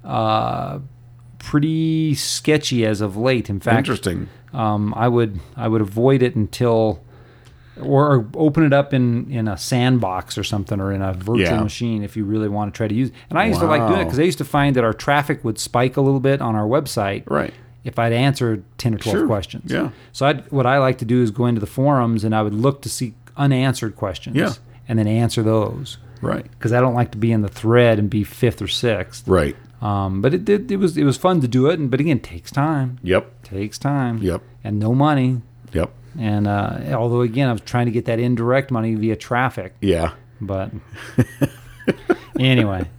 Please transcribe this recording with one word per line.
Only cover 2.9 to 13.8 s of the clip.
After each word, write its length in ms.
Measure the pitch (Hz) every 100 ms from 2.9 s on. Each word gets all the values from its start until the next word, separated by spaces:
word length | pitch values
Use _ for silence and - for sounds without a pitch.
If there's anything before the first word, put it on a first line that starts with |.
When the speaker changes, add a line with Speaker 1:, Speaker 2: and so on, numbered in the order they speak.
| 101
Speaker 1:
of 160 | 104 98
late. 340 | 127 127 107
In 100 | 101
fact, 180 | 117 113
Speaker 2:
Interesting. 500 | - 110 92 90 92 - -
Speaker 1:
um, 400 | 131 107 104 104 107
I 120 | 123
would, 320 | 120 113 95 - -
I 120 | 113
would 120 | 110
avoid 420 | 104 107 127 135
it 140 | 123 113
until, 680 | 107 - 123 113 110 - - - - - - - - -
or, 340 | 139 139 147
or 140 | 135 110 -
open 260 | 156 151
it 80 | 151
up 220 | 139 139
in, 340 | 135 123 120 120
in 200 | 127 110
a 80 | 95
sandbox 800 | - 127 123 127 98 92 - -
or 60 |
something, 340 | 98 104 92 101
or 120 | 98
in 100 | 98
a 120 | 95
virtual 240 | 92 95 120
Speaker 2:
Yeah. 220 | 90 107
Speaker 1:
machine 420 | 107 - 120 110
if 120 | 101 110
you 80 |
really 240 | 101 110 107
wanna 220 | 104 104
try 160 | - 110
to 80 |
use 140 | 104 131
it. 60 | - -
And 80 | 160
I 60 | 220
used 120 | 175
to 60 | 170
like 140 | 151